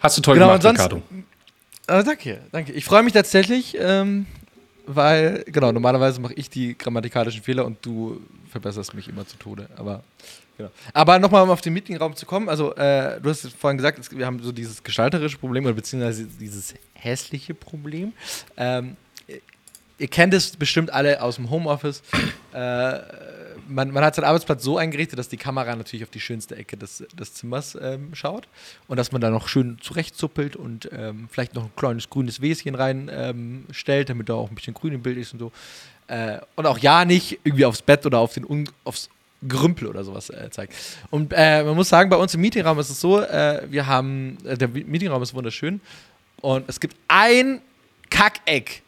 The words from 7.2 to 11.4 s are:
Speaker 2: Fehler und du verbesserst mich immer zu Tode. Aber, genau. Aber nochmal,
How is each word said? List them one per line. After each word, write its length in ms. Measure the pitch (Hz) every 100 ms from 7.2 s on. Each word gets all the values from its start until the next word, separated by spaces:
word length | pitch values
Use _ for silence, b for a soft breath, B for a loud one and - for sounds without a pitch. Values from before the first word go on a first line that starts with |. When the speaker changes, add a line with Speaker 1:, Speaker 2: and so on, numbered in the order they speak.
| 117 110
Speaker 2:
Fehler 220 | 117 127 123
und 180 | 113
du 360 | 120 113 113 - - - -
verbesserst 440 | 113 101 104 98
mich 140 | 104 -
immer 180 | 92 98
zu 100 | -
Tode. 320 | 104 101 101 -
Aber, 280 | 101 101 - _ b b b _
genau. 140 | 104 B B
Aber 260 | 147 160 180
nochmal, 240 | 190 196